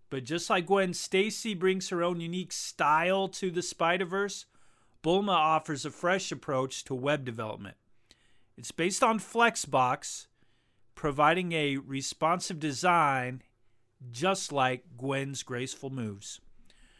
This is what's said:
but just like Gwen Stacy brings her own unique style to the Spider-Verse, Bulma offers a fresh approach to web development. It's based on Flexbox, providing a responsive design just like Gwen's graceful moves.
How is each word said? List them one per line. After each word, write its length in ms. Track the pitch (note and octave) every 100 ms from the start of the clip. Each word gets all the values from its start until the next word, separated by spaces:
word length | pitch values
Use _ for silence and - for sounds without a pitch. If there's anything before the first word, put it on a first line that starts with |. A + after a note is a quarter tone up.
| -
but 140 | C3+
just 260 | B2 E3 -
like 180 | G3 E3
Gwen 260 | G3 F#3
Stacy 600 | F3 - F#3+ G#3+ - A3+
brings 360 | F#3+ F#3+ F#3+ F#3
her 120 | F3+
own 200 | E3+ F3
unique 320 | E3 F3+ F3+
style 760 | - - - D3+ D#3 F3 F#3+ F#3+
to 240 | - F#3+
the 100 | E3+
Spider-Verse, 840 | - - E3+ F#3 F3+ F#3+ G3+ - - _ - _ _ _
Bulma 300 | D#3 F#3+ G#3
offers 500 | F3 D#3 D#3 D#3 C#3+
a 80 | D3+
fresh 400 | - F3 F#3+ -
approach 540 | C#3 - C3 C3 - -
to 100 | B2+
web 300 | C3+ D3 B2+
development. 500 | A2+ A2 G#2+ G2 - _ _ _ _ _ _ _ -
It's 140 | -
based 320 | - F3 G3
on 160 | A#3+ A3
Flexbox, 1080 | - A#3 A#3 A3 - C3+ B2+ C#3 - - - _ _ _ _ _ _
providing 600 | - D3+ C#3 D3 F3 F3+
a 240 | E3 D3 C#3
responsive 840 | C3+ C3+ C3 - D#3 F3+ - E3
design 800 | D3+ B2+ F3+ F3 D3 C3+ B2 B2+ - _ _ _ _ _ B2+
just 400 | A#2 F3+ F#3+ -
like 320 | C#3+ B2+ B2+ - A#2+
Gwen's 460 | C3+ C3+ C3+ C3+
graceful 460 | - B2 C3 - C#3
moves. 520 | C3+ A2 G2 - - - - - - -